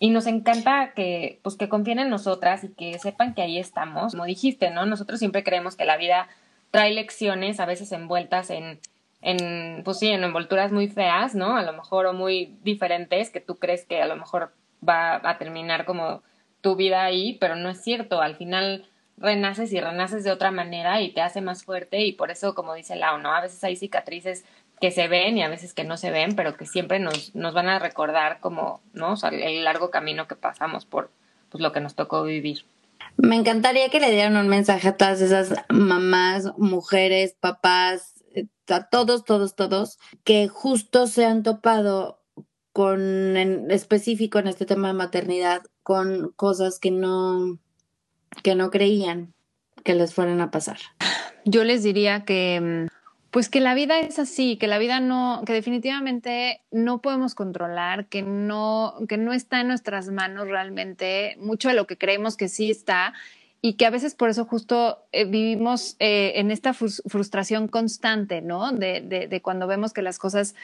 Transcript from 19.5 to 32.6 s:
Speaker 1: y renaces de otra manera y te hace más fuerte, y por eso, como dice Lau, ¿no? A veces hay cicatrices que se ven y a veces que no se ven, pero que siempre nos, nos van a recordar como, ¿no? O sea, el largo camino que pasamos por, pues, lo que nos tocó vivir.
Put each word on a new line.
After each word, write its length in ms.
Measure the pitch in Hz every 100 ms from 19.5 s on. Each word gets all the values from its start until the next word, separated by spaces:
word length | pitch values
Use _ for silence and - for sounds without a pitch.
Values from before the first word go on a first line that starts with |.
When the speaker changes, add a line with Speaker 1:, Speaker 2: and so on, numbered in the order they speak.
| 196 226
Speaker 1:
y 80 | 185
renaces 440 | 160 175 185 214
de 80 | 196
otra 180 | 185 190
manera 500 | 185 175 170 170 208
y 120 | 185
te 80 | 160
hace 200 | 170 196
más 200 | 185 180
fuerte, 380 | - 185 180 196
y 100 | 214
por 220 | 190 160
eso, 240 | 170 202 190
como 180 | 165
dice 220 | 160 165 175
Lau, 220 | 160 151
¿no? 140 | 147
A 80 | 165
veces 220 | 180 180
hay 140 | 190 180
cicatrices 680 | 202 202 - 170 180 180 - _ _ _
que 100 | 185
se 160 | 180 170
ven 320 | 175 190 226
y 60 |
a 40 | 156
veces 260 | 170 180
que 100 | -
no 120 | 156 170
se 140 | 180
ven, 240 | 160 170
pero 220 | 202 160 -
que 100 | -
siempre 320 | 185 170 190
nos, 380 | 180 151 - 160
nos 180 | 165
van 140 | 165 180
a 100 | 190
recordar 600 | 170 - 151 160 156 165
como, 400 | 180 165 - - _
¿no? 200 | - 165
O 40 | 208
sea, 140 | 170
el 320 | 160 160 160
largo 300 | 160 160 175
camino 340 | 156 151 151 156
que 80 |
pasamos 520 | - - - 156 - -
por, 220 | - - _ _ _ _
pues, 120 | 160
lo 80 | 160
que 80 | 147
nos 160 | 147
tocó 300 | - 151 156
vivir. 400 | 156 156 147 147